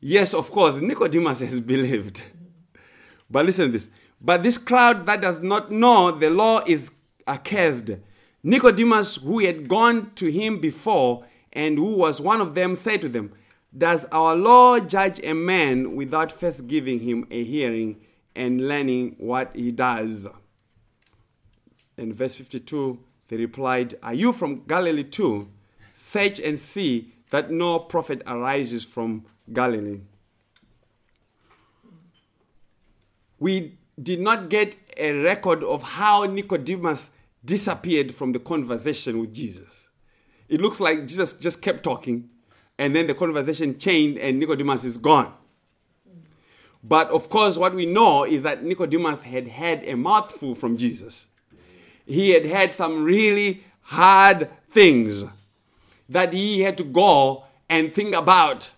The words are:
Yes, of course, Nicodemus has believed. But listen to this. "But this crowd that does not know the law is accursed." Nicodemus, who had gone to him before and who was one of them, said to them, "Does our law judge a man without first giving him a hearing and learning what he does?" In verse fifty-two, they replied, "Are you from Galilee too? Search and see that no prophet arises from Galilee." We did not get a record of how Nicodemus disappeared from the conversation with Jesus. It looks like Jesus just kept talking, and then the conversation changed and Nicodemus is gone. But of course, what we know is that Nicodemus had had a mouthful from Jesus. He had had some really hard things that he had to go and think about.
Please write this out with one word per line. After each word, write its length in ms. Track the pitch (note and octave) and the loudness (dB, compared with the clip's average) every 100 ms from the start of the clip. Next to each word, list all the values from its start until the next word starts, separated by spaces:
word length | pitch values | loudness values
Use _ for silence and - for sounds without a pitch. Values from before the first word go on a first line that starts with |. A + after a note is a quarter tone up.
| C3+ | 2
Yes, 280 | F#3+ F#3+ | 2 2
of 180 | F3+ C#3+ | -2 -4
course, 300 | - E3+ C#3 | 2 2 2
Nicodemus 580 | E3+ C#4+ G3 D#3 E3 B2+ | -4 -2 0 2 0 -2
has 220 | A#2+ B2 | -6 -6
believed. 600 | A#2 B2+ B2+ B2 G2+ F#2 - - - _ _ _ _ _ _ _ _ | -2 0 0 -2 -6 -14 -20 -20 -20 _ _ _ _ _ _ _ _
But 140 | B2 E3 | 0 2
listen 220 | F#3 D#3 | 2 0
to 40 | |
this. 180 | A2+ - _ _ _ | 0 -6 _ _ _
"But 240 | - F3 | 0 2
this 140 | F#3 A#3+ | 2 -2
crowd 480 | - B3 A#3+ A3 E3+ | 0 4 6 4 0
that 160 | G#3 | -2
does 180 | F#3 E3 | -2 -4
not 300 | F3 G#3 G#3 | -2 -2 -2
know 400 | G#3+ A#3+ A3+ F3+ | 2 6 6 6
the 180 | D#3 D#3 | 2 2
law 320 | E3+ A3 A3+ - | 4 4 2 2
is 240 | D#3+ C3+ _ _ _ - | -2 -2 _ _ _ -10
accursed." 640 | C3+ - G#3 E3+ C3 A2 F#2+ - _ _ _ | -10 -6 0 0 0 -8 -12 -12 _ _ _
Nicodemus, 720 | D3 B3+ B3 G3+ A#3 A3 G3 - | 0 6 6 6 2 2 0 -6
who 240 | C3 A3+ | -4 0
had 300 | G3 D#3+ C#3+ | 0 -2 -2
gone 420 | F#3+ A#3 A#3 G#3+ - | 2 2 2 -4 -6
to 140 | F3 | -4
him 300 | D3+ A3 G#3 | -2 -4 -2
before 680 | D3+ - - G3 B2+ A#2+ - _ _ | -4 -4 -2 0 0 -2 -10 _ _
and 240 | - D#3 D3+ | -6 -4 -2
who 160 | F3 | -2
was 260 | G#3+ E3 C#3 | 0 0 0
one 220 | D3+ A3+ | 0 0
of 120 | F#3 | 0
them, 220 | D3+ F#3 F3 | -2 -2 -4
said 240 | A3+ G#3+ | -4 -4
to 80 | D#3 | -4
them, 240 | A#2 G2+ - _ _ _ C3 | -8 -10 -16 _ _ _ -2
"Does 260 | E3 E3+ - | 0 0 -2
our 240 | D#3 D#3+ E3 | 0 2 2
law 420 | G3+ B3 B3 A#3+ | 6 8 8 6
judge 440 | F#3 F#3+ F#3+ F3+ | 0 -2 -2 -2
a 100 | - | -6
man 640 | D#3+ E3+ F#3 D3 B2+ B2+ G2 | -4 -2 0 2 0 -2 -6
without 380 | C#3 D#3 D#3+ | -4 -2 -4
first 340 | - F3 D#3+ A#2+ | -4 -6 -6 -4
giving 320 | D3+ C3 B2 | -4 -2 -4
him 260 | A#2 A#2 A#2+ | -2 -6 -6
a 100 | A#2 | -8
hearing 600 | A#2 D3+ C3 A2+ A2+ G#2 _ _ _ - | -6 -4 -2 -2 -6 -8 _ _ _ -8
and 320 | B2+ B2+ C3 | -4 -2 -2
learning 480 | C#3+ C#3 B2+ B2 - | -4 -2 -2 -4 -8
what 360 | A2+ B2+ B2+ - | -6 -4 -6 -6
he 160 | A#2+ | -8
does?" 560 | A#2+ B2+ A#2 A2 A2 G2 G2 _ _ _ _ _ _ _ _ _ _ _ _ _ _ _ - | -2 -2 -2 -6 -8 -14 -20 _ _ _ _ _ _ _ _ _ _ _ _ _ _ _ -14
In 160 | A2+ | -12
verse 240 | G#2 B2+ - | -8 -8 -8
fifty-two, 640 | C3 B2+ B2 D3+ C3+ A#2+ _ _ _ | -14 -14 -10 -6 -6 -8 _ _ _
they 80 | A2+ | -6
replied, 600 | A#2 A#2 C3+ B2+ A#2+ - | -6 -6 -4 -2 -4 -8
"Are 100 | A2+ | -10
you 200 | B2+ A3+ | -2 -2
from 320 | A#3+ D#3+ C3+ - | 0 -6 -8 -4
Galilee 360 | E3 F3+ D#3 | -2 0 -2
too? 440 | C#3 - F#3 G#2 G2+ - _ _ - _ | -6 -2 -2 -2 -8 -20 _ _ -20 _
Search 460 | - G#3 G3+ G3+ | -8 -2 -2 -2
and 180 | D#3 D3+ | -8 -8
see 540 | - - F3+ A#2+ A2+ _ _ | -8 -6 -4 -4 -6 _ _
that 220 | C#3+ D3 | -4 -4
no 280 | D#3+ F3 E3 | -4 -2 -2
prophet 420 | E3 F3 - C3+ - | -4 -6 -6 -10 -8
arises 560 | A#2+ B2 C#3 B2+ A#2 | -6 -4 -2 -4 -8
from 400 | A2 - A2+ A2 A2 _ - | -10 -8 -6 -8 -12 _ -10
Galilee." 480 | A#2 B2+ A2+ G#2 G2+ F#2+ _ _ _ _ _ _ _ _ _ _ _ _ _ _ _ _ _ A#3 E3+ F3 _ _ _ _ _ _ _ _ _ _ _ _ _ | -2 -2 -2 -6 -12 -16 _ _ _ _ _ _ _ _ _ _ _ _ _ _ _ _ _ _ -20 _ _ _ _ _ _ _ _ _ _ _ _ _ _
We 400 | D3 F#3+ E3 - _ - | -2 -2 -4 -16 _ -18
did 200 | C3 F3 | -8 -4
not 280 | G3 A3+ F3+ | 0 -2 0
get 280 | G#3 G#3 - _ - | -2 -2 -6 _ -8
a 160 | D3+ | -4
record 540 | D3 D3+ G#3 F#3+ D#3+ C#3+ | 0 0 0 0 -2 -2
of 180 | C#3+ | -6
how 400 | - D#3+ G#3 G#3 | -6 -2 2 4
Nicodemus 840 | G3+ G3 G3 F3 C#3 F3+ E3+ D3 - _ _ _ | 2 -4 -4 -6 -4 -6 -4 -6 -8 _ _ _
disappeared 720 | A#2+ G3+ G3+ F3 F3 D#3+ C3+ A#2 | -6 -4 -2 -6 -2 -2 -2 -4
from 160 | C3 | -6
the 80 | B2 | -6
conversation 800 | - E3 B2+ A#2+ A#2 D3 - A2+ | -4 -6 -4 -6 -6 -6 -6 -6
with 140 | A2+ | -8
Jesus. 560 | G#2+ A#2 F2+ - _ _ _ _ _ _ _ _ | -10 -12 -14 -20 _ _ _ _ _ _ _ _
It 140 | D#3 | -2
looks 180 | G3+ G#3 | -2 0
like 280 | F#3 D#3 C#3 | 0 0 -4
Jesus 260 | F3 F3+ | -6 -6
just 280 | - E3 D#3+ | -4 -8 -6
kept 220 | - - | -6 -4
talking, 460 | - B2 - A#2+ A#2+ _ _ _ _ _ | -4 -6 -4 -6 -8 _ _ _ _ _
and 180 | C#3 D3 | -2 0
then 120 | E3 | 0
the 60 | |
conversation 640 | C3+ F3 D3+ C#3 D#3 D#3+ B2+ | -2 -2 -2 -4 -4 -4 -4
changed 400 | - F3 D3+ C3+ | 0 2 2 0
and 220 | C3+ C3 | -4 -2
Nicodemus 460 | D3+ D3+ C#3+ C3 B2 | -2 -2 -2 -4 -4
is 120 | A#2 | -4
gone. 360 | C#3 D3+ A#2+ - _ _ _ _ _ _ _ F3+ _ _ _ _ _ _ | 4 4 4 -8 _ _ _ _ _ _ _ -20 _ _ _ _ _ _
But 280 | A2+ D#3 D#3+ | 0 2 4
of 200 | D#3+ D#3+ | 0 0
course, 280 | G#3+ G#3 E3 | 2 2 2
what 180 | F3+ F#3 | 0 0
we 100 | E3+ | 0
know 380 | F#3 A3+ C#3+ | 4 6 6
is 200 | C#3+ D3+ | 2 0
that 200 | C#3+ C3+ | -2 -4
Nicodemus 600 | D#3 F3+ E3+ D#3 E3+ D3 | -6 -4 -2 -2 -2 -4
had 260 | B2 B2+ B2 | -8 -8 -8
had 340 | A2+ E3+ D#3+ | -8 -4 -4
a 120 | - B2+ | -4 -4
mouthful 600 | C#3+ G#3+ G#3+ - C#3 A#2 | 2 2 0 -10 -10 -6
from 220 | B2 A#2 | -4 -2
Jesus. 500 | A#2+ A2 G#2 - _ _ _ _ _ - _ _ _ | -4 -4 -16 -20 _ _ _ _ _ -20 _ _ _
He 240 | C#3 G3 | 0 4
had 160 | F3 D3+ | 4 4
had 280 | F#3 F#3 | 0 0
some 300 | F#3 E3+ D#3+ | 0 -4 -2
really 600 | D#3 G3 G#3+ G#3 G3+ F#3+ - _ | 2 4 4 2 0 -4 -10 _
hard 680 | _ C#3+ F#3 G3 G3 F#3 D3 - _ | _ 4 8 10 8 6 0 -10 _
things 540 | - F#3+ C3 A2 G2+ G2+ - _ _ _ _ _ _ _ | 6 8 8 2 -4 -10 -16 _ _ _ _ _ _ _
that 240 | C#3+ F3+ | -2 0
he 300 | F3+ G3+ G3+ | 0 -2 0
had 160 | F#3+ F3+ | 0 -2
to 80 | D#3 | -2
go 580 | C3+ G3+ D3+ C3+ C3+ - _ _ | 4 6 6 6 0 -12 _ _
and 240 | E3 D#3+ | 0 0
think 220 | D#3 G#3 F#3 | -2 -2 0
about. 540 | D3+ F#3 D#3 B2+ - | 4 6 6 2 -10